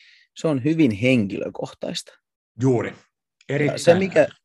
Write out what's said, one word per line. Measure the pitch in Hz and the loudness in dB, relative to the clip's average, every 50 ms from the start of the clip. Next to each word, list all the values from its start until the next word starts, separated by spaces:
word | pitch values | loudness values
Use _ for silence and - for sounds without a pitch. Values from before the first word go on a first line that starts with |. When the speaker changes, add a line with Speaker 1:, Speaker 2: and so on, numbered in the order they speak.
| _ - _ _ _ _ _ | _ -20 _ _ _ _ _
Speaker 1:
se | - - 160 | -6 -4 -4
on | 147 127 117 | -2 -2 -2
hyvin | 151 165 165 160 120 | -2 2 2 2 2
henkilökohtaista. | 104 92 117 127 131 120 101 95 98 - - 87 - - - - - - - - - - - - - _ _ _ _ _ _ _ _ 113 | 2 0 0 2 2 2 0 -2 -4 -8 -8 -10 -10 -10 -12 -12 -12 -12 -12 -10 -10 -10 -12 -14 -20 _ _ _ _ _ _ _ _ -2
Speaker 2:
Juuri. | 123 135 123 113 95 98 | 0 0 0 0 -2 -6
Speaker 1:
Ja | - - _ _ _ _ _ _ _ _ _ - | -10 -14 _ _ _ _ _ _ _ _ _ -8
se, | 135 | -4
Speaker 2:
Erittäin | 139 147 143 139 - - 170 170 185 | -2 -2 -2 -2 0 4 4 4 4
Speaker 1:
mikä, | 190 190 - 165 | 2 2 2 2
Speaker 2:
näin. | 139 - - _ _ | 2 2 -2 _ _